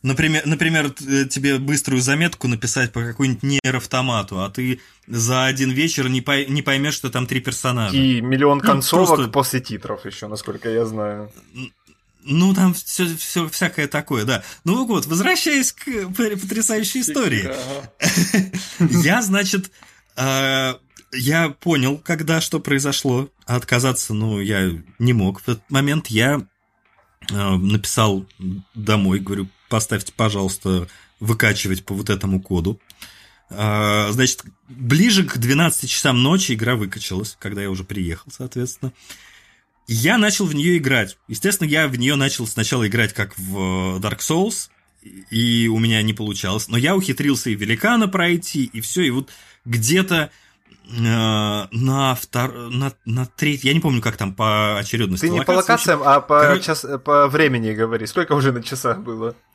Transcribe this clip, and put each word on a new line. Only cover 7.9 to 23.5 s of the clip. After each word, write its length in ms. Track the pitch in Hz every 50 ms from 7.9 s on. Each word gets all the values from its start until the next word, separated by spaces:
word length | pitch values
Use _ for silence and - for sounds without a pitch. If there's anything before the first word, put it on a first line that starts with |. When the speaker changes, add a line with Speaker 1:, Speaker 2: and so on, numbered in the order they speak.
| 92
Speaker 2:
И 240 | 139 135 131 127 120
миллион 380 | 113 127 135 131 143 143 143
Speaker 1:
Ну, 60 | 143 -
Speaker 2:
концовок 440 | - 143 139 131 - - 175 185
Speaker 1:
просто 240 | 170 160 135 131 113
Speaker 2:
после 280 | 117 143 131 - - 127
титров 440 | 127 - 214 185 - - 104 - -
еще, 220 | 98 101 - -
насколько 420 | 107 107 104 - - 101 98 - 117
я 160 | 113 117 117
знаю. 460 | 110 110 110 104 104 104 104 107 104 - - 53 _ -
Speaker 1:
Н-, 160 | 123 156 - _ _ _ _ _ _ _ _ _ _ -
ну, 280 | - 139 165 180 190 190
там 200 | 185 185 185 175
все, 320 | - - - - - 180 170 165
все 320 | 160 - - - 180 165
всякое 400 | 156 - - 185 156 - - 147
такое, 380 | 143 - 147 151 - 143 117 107
да. 180 | 135 127 101 - - - - _
Ну 200 | 165 185 254 262
вот, 200 | 226 226 - -
возвращаясь 680 | 143 165 175 208 359 370 339 - 330 294 277 247 -
к 140 | - - -
пр-, 500 | 294 247 214 190 185 185 254 233 214 208
потрясающей 640 | 190 190 190 214 220 220 - 220 214 220 202 - 262
истории. 460 | 240 - 294 285 240 180 127 107 95
Speaker 3:
Ага. 440 | 135 131 131 123 127 139 139 135 - _ _ - 170 - 175 170 - - 202 190 - - 185 - - - -
Speaker 1:
<laughs> 120 | 175 160
Я, 300 | 170 170 170 151 190 247
значит, 500 | 240 190 190 202 202 196 - 196 190 - _ - - - _ _ _ _ _
э, 560 | - 131 135 135 135 135 135 135 135 131 131 127 - _ _ _ - - _ -
я 360 | 131 123 139 156 165 165 175 175 _
понял, 360 | - 175 165 143 127 131 143
когда 440 | 151 - - 170 156 160 156 165 160
что 180 | 160 - - 156
произошло. 720 | - - 143 135 139 139 139 - - 135 123 127 135 143 _ _ _
А 100 | -